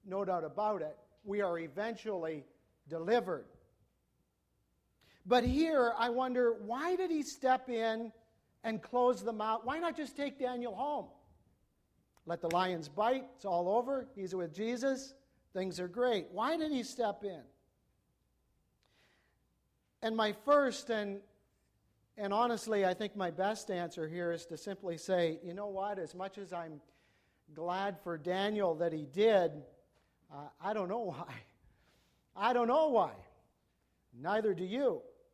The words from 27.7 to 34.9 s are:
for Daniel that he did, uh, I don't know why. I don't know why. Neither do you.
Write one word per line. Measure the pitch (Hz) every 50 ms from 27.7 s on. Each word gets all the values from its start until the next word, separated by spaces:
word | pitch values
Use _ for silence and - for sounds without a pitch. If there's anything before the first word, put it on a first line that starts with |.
| 180 190 196 202 190 - -
for | 175 170
Daniel | 160 143 175 175 190 196 208 214 208 202 180 165
that | 156 175 170
he | 156 156 151
did, | 135 135 185 208 226 220 190 175 165 151 147 143 - - _ _ _ _ _ _ _ _ _ _ _
uh, | 151 143 147 151 - _
I | 165 196
don't | 214 214 190 175
know | 196 240
why. | 233 185 147 123 175 - 127 113 107 _ _ _ _ - _ _ _ _ _ _ _ _ _ _ _ _ _
I | 185 202 233
don't | 254 247 240 226
know | 254 311 311 311
why. | 262 220 180 139 110 95 - - _ _ _ _ _ _ _ _ _ _ _ _ _ _ _ _ - 117
Neither | 135 170 202 220 214 220 190
do | 160 185
you. | 180 202 254 285 247